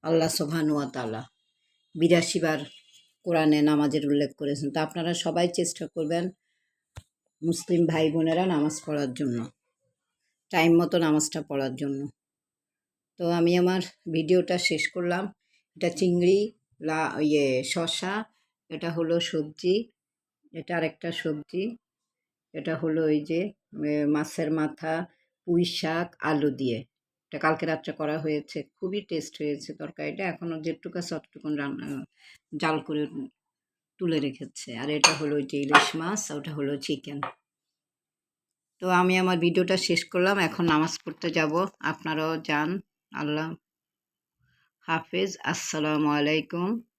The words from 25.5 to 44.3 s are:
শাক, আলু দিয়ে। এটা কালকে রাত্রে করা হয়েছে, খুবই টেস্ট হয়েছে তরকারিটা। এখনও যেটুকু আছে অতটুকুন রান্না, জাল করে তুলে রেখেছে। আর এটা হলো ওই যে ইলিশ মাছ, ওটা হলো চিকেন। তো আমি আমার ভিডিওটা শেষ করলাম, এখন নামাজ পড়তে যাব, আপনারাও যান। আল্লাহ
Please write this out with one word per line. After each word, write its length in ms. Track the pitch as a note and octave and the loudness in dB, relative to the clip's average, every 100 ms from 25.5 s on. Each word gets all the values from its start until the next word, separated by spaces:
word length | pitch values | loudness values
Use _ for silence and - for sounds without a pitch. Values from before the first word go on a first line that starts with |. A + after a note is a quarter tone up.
| E3+ F3 | 2 2
শাক, 420 | - D#3 E3 E3+ _ | 0 -2 -2 -4 _
আলু 300 | - D3+ D3 | -2 2 2
দিয়ে। 280 | B2+ C3 A#2 A2+ _ _ _ | 0 -2 -2 -6 _ _ _
এটা 140 | _ D3+ | _ -2
কালকে 260 | D#3+ D#3+ D#3+ | 0 0 0
রাত্রে 260 | D#3+ - | -4 -6
করা 240 | - D3+ D#3 | -6 -4 -2
হয়েছে, 400 | D3+ D3+ D3 - - _ | -2 -4 -4 -10 -12 _
খুবই 240 | F#3 G3+ | -6 -6
টেস্ট 320 | G3+ E3 D#3+ - | -6 -6 -8 -6
হয়েছে 280 | D3 D3 - | -6 -6 -8
তরকারিটা। 500 | D3+ D3+ - D3+ E3 | -12 -12 -8 -10 -6
এখনও 320 | F#3+ E3+ E3+ D#3+ D#3 | -6 -6 -8 -6 -6
যেটুকু 320 | D#3+ F3 F3+ | -8 -8 -10
আছে 140 | F3 D#3+ | -8 -8
অতটুকুন 380 | - - D3+ D3 | -10 -14 -6 -4
রান্না, 260 | C#3 - C#3+ C#3 C3+ _ - - _ D3+ | -4 -6 -8 -10 -10 _ -20 -20 _ -2
জাল 160 | D#3+ D#3 - | 0 0 -2
করে 160 | D3+ D3 D3+ C3+ _ _ _ _ _ _ _ | -4 -4 -6 -12 _ _ _ _ _ _ _
তুলে 180 | F3+ D#3+ | -2 0
রেখেছে। 500 | C#3 C3+ C3+ - - A#2 | -2 -6 -14 -14 -12 -8
আর 80 | C#3 | -4
এটা 220 | D3+ C#3 D#3 | 2 2 2
হলো 140 | D3+ D3 | -2 -2
ওই 100 | C#3 | -2
যে 60 | C#3+ C#3 | -4 4
ইলিশ 220 | C#3+ - D#3+ | 4 4 -2
মাছ, 260 | E3 G3+ - | -4 -4 -6
ওটা 200 | D3 C#3+ D3+ | -8 -8 -4
হলো 160 | C#3 C#3+ | -4 -4
চিকেন। 420 | - C#3+ - C#3+ - - _ _ _ _ _ _ _ _ _ _ _ _ _ _ | -4 -6 -6 -8 -10 -10 _ _ _ _ _ _ _ _ _ _ _ _ _ _
তো 40 | F#3 F3+ | 2 4
আমি 120 | F3+ F#3 | 6 4
আমার 200 | F#3 F3+ | 4 4
ভিডিওটা 400 | E3+ F3 F3+ F#3 | 2 2 2 2
শেষ 240 | - E3+ - | 2 0 0
করলাম, 300 | F#3 F#3 G3+ | 2 2 4
এখন 260 | E3 - E3+ | 0 2 2
নামাজ 280 | D3+ D#3+ - | 4 2 -2
পড়তে 240 | - D#3 F3 | -10 -6 -2
যাব, 240 | E3 D#3 D#3+ F#3 _ D3+ | 0 0 0 -2 _ -6
আপনারাও 420 | D#3 D#3+ D#3 D#3 D#3+ D#3 | -6 -4 -2 -2 -4 -2
যান। 200 | D3+ D#3 F#3+ - _ _ | -2 0 -4 -8 _ _
আল্লাহ 360 | C#3 D3 D3+ D#3+ E3 _ _ _ _ _ _ _ | -8 -4 -4 -4 -8 _ _ _ _ _ _ _